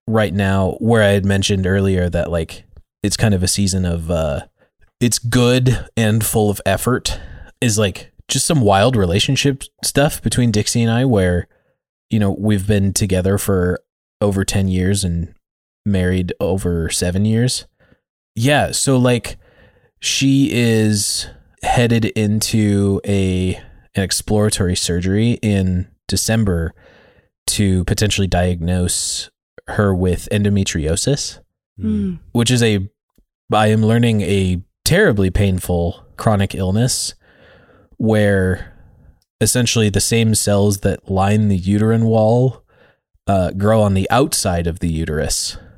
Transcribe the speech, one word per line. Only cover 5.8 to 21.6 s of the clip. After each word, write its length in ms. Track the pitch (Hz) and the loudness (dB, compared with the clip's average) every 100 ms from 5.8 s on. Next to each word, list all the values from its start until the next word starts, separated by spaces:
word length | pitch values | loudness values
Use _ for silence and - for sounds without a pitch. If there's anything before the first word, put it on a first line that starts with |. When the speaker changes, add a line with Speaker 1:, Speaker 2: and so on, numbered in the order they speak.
| - - | -2 -2
Speaker 1:
and 280 | 110 110 | 0 0
full 240 | 107 117 104 | 0 0 0
of 120 | 101 | 0
effort, 560 | - 95 - 127 - - - - - - | -2 -2 0 -2 -2 -8 -12 -18 -18 -4
is, 180 | 123 104 | -2 0
like, 340 | 104 - - _ - | -2 -4 -16 _ -8
just 180 | 135 - | -4 0
some 160 | 160 | 2
wild 340 | 104 98 123 123 | 4 4 4 2
relationship 680 | 92 95 127 135 143 135 - _ | 2 0 0 0 0 -2 -8 _
stuff 400 | - - 147 - | -4 0 0 0
between 280 | 143 - 120 | -4 0 0
Dixie 300 | 107 104 117 | 0 0 0
and 80 | 117 | 0
I, 140 | 117 | 0
where, 440 | 135 107 92 87 - _ _ _ _ _ - | 2 2 2 0 -4 _ _ _ _ _ -4
you 100 | 110 | 0
know, 120 | 101 95 | 0 0
we've 280 | 104 104 98 | 0 0 0
been 280 | 104 98 | 0 0
together 420 | 90 98 92 92 101 | 0 0 0 0 0
for 440 | - 95 90 90 _ _ _ - | 0 0 0 -2 _ _ _ -4
over 220 | 101 98 | -2 0
ten 240 | 92 104 95 | -2 0 0
years 360 | 92 92 98 | 0 0 0
and 300 | 92 85 82 - _ _ _ _ | -2 -4 -6 -12 _ _ _ _
married 480 | 104 95 90 92 90 - | -2 0 2 0 -2 -4
over 480 | 87 95 90 85 82 | -2 -2 -2 -2 -2
seven 380 | - 90 92 107 | -2 -2 0 0
years. 400 | 110 123 - - _ _ _ _ _ _ | 2 0 -4 -10 _ _ _ _ _ _
Yeah. 360 | - 123 147 90 | -4 0 2 0
So, 240 | - - 131 | -2 0 2
like, 400 | 123 120 - - _ _ - _ _ _ | 2 0 -4 -14 _ _ -20 _ _ _
she 480 | - - 135 135 135 | -6 -2 2 2 2
is 760 | 120 117 110 107 104 101 - - - _ _ | 2 2 2 2 0 -2 -6 -10 -16 _ _